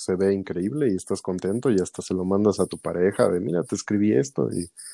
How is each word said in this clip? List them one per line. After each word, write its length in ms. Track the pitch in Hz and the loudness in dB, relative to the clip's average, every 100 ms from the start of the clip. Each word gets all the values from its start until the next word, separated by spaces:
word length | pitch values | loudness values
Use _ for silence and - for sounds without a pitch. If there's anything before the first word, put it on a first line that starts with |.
se 120 | - 92 | -2 2
ve 180 | 98 | 2
increíble 560 | 98 92 87 98 143 135 | 2 -2 -4 -4 0 0
y 40 | 92 | 0
estás 260 | - 98 | -4 -6
contento 480 | - 92 92 113 135 | -4 -4 -2 -2 2
y 100 | 98 | 2
hasta 200 | 90 - | 0 -4
se 120 | - | -4
lo 100 | 92 | -2
mandas 360 | 92 98 104 95 | 0 2 4 2
a 60 | 92 | 0
tu 100 | - | -4
pareja 500 | 82 85 92 101 104 | -6 0 2 4 2
de, 120 | 90 | 2
"Mira, 220 | 113 175 | -2 -2
te 120 | - 104 | -2 -4
escribí 380 | - 107 104 | -2 0 2
esto", 340 | 123 135 - - | 2 0 -2 -2
y 200 | - 85 - - | -4 -8 -12 -20